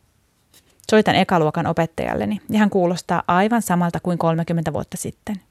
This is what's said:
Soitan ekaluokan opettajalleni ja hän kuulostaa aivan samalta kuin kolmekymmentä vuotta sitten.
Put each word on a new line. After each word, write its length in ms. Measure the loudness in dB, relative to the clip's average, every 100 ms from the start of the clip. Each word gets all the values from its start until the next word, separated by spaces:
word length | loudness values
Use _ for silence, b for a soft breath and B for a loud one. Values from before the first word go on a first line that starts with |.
| _ _ _ _ _ _ _ _ 2
Soitan 240 | 2 4
ekaluokan 520 | 2 2 2 2 0 -2
opettajalleni 760 | -2 -2 -4 -4 -2 -4 -6 -2
ja 100 | 2
hän 120 | 2
kuulostaa 520 | 2 0 0 -2 -2 0
aivan 340 | 2 2 0
samalta 380 | 0 0 0 -2
kuin 180 | -4 -2
kolmekymmentä 540 | 0 0 -2 -2 -2
vuotta 240 | -4 -6 -8
sitten. 400 | -10 -10 -10 -10 _